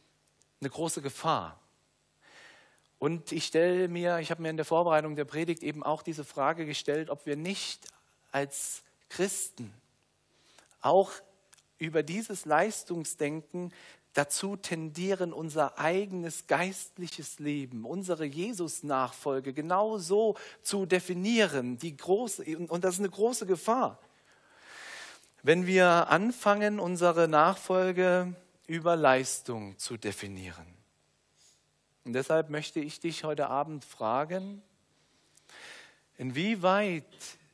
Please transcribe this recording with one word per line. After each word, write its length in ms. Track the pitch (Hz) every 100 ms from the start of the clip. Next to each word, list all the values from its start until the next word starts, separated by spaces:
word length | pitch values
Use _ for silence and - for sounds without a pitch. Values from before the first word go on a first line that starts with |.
| _ _ _ _ _ _
eine 100 | 135
große 300 | - 165 170
Gefahr. 580 | 139 - 160 135 82 80 _ _ _ _ _ _ _ - - - _ _ _ _
Und 340 | 147 170 -
ich 140 | 151 -
stelle 420 | 160 175 180 180
mir, 300 | 175 175 170
ich 120 | 156
habe 120 | 165
mir 80 | 160
in 60 | 160
der 100 | 151
Vorbereitung 500 | 165 175 156 151 151
der 80 |
Predigt 380 | 139 147 170 165
eben 200 | 151 147
auch 200 | 143 156
diese 220 | - 156
Frage 420 | 139 147 139 165 156
gestellt, 420 | 139 - 151 156
ob 160 | 143
wir 120 | - 147
nicht 500 | 170 196 - - - - _ _ _
als 520 | 139 139 - - - - _ _
Christen 680 | - 196 - - - 110 104 _ _ _ _ _ _ _ _ _ _
auch 300 | 131 180 190 - - _ _ - _ _
über 240 | 156 160
dieses 420 | 147 190 220 190
Leistungsdenken 1300 | 156 151 208 - - 170 151 - 147 156 - 180 175 - - - _
dazu 440 | - 143 - 196 202
tendieren, 760 | - 165 160 151 190 190 175
unser 460 | 156 160 151 139 -
eigenes 680 | 151 185 208 185 170 - -
geistliches 920 | 165 180 190 - - 175 - 143 -
Leben, 460 | 147 147 131 120
unsere 400 | 120 180 185 160
Jesus-Nachfolge 1300 | 151 143 208 208 165 - 147 135 127 - 147 135 131
genauso 840 | 135 160 185 214 220 165 208 220 202 - -
zu 240 | - 202 185
definieren. 920 | 180 - 175 196 233 190 139 123 120
Die 180 | 165 139
große, 480 | 170 202 240 - - 160
und, 140 | 175
und 140 | 170
das 100 | 185
ist 60 | 180
eine 100 | 202
große 360 | 196 226 254 185
Gefahr, 520 | 175 - 254 165 - - _ _ _ _ _ - - - - - - - _
wenn 240 | 135 170 180
wir 420 | 185 180 170 -
anfangen, 720 | 160 220 - 208 208 208 208
unsere 500 | 175 175 175 165 165
Nachfolge 1080 | 151 165 190 - 185 185 175 185 180 180 175 - _ -
über 280 | 165 165
Leistung 840 | 170 143 131 131 - - 113 101 95
zu 180 | - 120
definieren. 680 | 107 98 101 95 92 85 82 92 _ _ _ _ _ _ _ _ _ _ _ _
Und 100 | 127
deshalb 340 | 123 135 160 156
möchte 320 | 151 151 165
ich 200 | 147 -
dich 240 | 170 156
heute 240 | 156 151 139
Abend 360 | 135 156 151
fragen, 800 | - - 110 127 156 185 190 202 - _ _ _ _ _ _ _ _ - - - - _ _ -
inwieweit 880 | 127 131 202 220 180 196 208 165 - - - - _